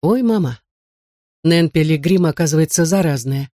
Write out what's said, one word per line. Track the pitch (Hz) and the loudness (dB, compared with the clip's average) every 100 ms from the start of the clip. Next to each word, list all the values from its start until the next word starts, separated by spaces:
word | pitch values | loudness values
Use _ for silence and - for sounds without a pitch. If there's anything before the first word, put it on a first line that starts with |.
Ой, | 151 247 | 2 2
мама! | 240 220 151 117 _ _ _ _ _ _ _ _ | 2 2 0 -4 _ _ _ _ _ _ _ _
Нэн | 160 170 165 | -4 0 0
Пилигрим, | 165 156 156 156 190 170 | 0 0 0 0 0 0
оказывается, | - 160 156 156 - | 0 -2 0 0 0
заразная. | 165 196 165 139 123 139 135 | 0 2 0 -2 -4 -6 -6